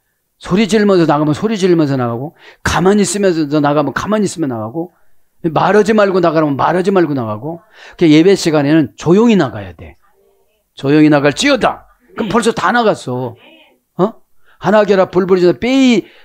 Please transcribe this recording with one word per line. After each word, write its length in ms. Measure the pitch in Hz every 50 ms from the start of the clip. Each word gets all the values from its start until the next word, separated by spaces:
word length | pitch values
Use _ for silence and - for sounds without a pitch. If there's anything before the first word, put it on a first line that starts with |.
| _ _ _ _ _ _ _
소리 320 | _ - - 170 196 226 175
지르면서 380 | 196 220 208 202 196 180 165
나가면 260 | 151 151 147 151 147 151
소리 240 | - - 220 226
지르면서 400 | 196 180 190 175 165 151 139 139
나가고, 400 | 131 123 117 117 117 135 160 _ _ - - - _ -
가만히 360 | - - 147 170 190 208 214 196
있으면서 580 | - - 202 202 190 170 160 156 139 147 156
나가면 340 | 143 143 147 151 143 139 120
가만히 300 | - - 185 208 214 202
있으면 240 | 175 - 180 160 135
나가고, 420 | 120 113 107 110 123 165 165 180 _ _ _ - - - _ _ _ _ -
말하지 520 | 170 147 147 151 170 196 208 202 196 226
말고 260 | 214 202 196 180 190
나가라면 360 | 175 170 151 160 156 151 139
말하지 340 | 123 131 151 160 180 180 196
말고 240 | 202 185 170 143 147
나가고. 480 | 135 117 110 107 107 117 151 170 170 _ _ _ - - - -
그 140 | - 175 165
예배 240 | 175 226 - 196 202
시간에는 580 | 165 - 175 147 151 139 139 156 165 143 117 -
조용히 400 | - - 147 175 202 233 240 220
나가야 360 | 185 156 120 - 104 101 90 85
돼. 240 | - 78 76 - _ _ _ _ _ _ _ _ _ _ _ _ _ _ _ _
조용히 340 | - - 139 147 156 151 151
나갈지어다. 760 | 147 143 139 147 135 - - 285 277 220 185 151 - - - _ _ _ _ _ -
그럼 140 | - 226 202
벌써 240 | 170 240 208 233 220
다 180 | - - 233 233
나갔어. 640 | 240 240 214 170 - - 135 123 127 131 120 110 _ - - _ _ _ _ _ _ _ _ _
어? 160 | - - 330 - - _ _ _ - - _ _ -
하나게라 480 | - 175 208 214 208 180 202 185 185
불불이 340 | - - 175 196 175 190 185
전사 180 | 175 175 165 -
빼이 480 | - 240 262 269 262 254 240 190 - - _ - -